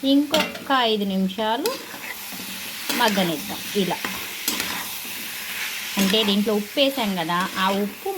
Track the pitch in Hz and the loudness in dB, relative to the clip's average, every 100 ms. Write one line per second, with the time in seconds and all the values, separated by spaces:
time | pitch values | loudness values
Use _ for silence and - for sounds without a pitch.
0 | 269 277 294 311 - - - 269 240 214 | 6 4 6 2 0 -4 0 2 4 2
1 | 202 190 190 190 214 233 381 539 - - | 2 2 0 0 0 2 0 -2 -8 -10
2 | - - - - - - - - - 240 | -10 -10 -8 -8 -8 -8 -8 -8 -4 2
3 | 240 196 175 156 - - - 202 175 151 | 2 4 2 0 -4 -6 -2 0 0 0
4 | - - - - - - - - - - | -4 -6 -8 -4 -4 -2 -4 -6 -6 -8
5 | - - - - - - - - - - | -8 -8 -8 -8 -8 -6 -6 -6 -4 2
6 | 196 220 214 202 208 208 208 - 269 269 | 4 4 4 4 4 2 0 2 2 4
7 | 220 185 165 175 185 196 190 196 202 202 | 0 0 0 0 0 0 2 2 0 -2
8 | 381 | -4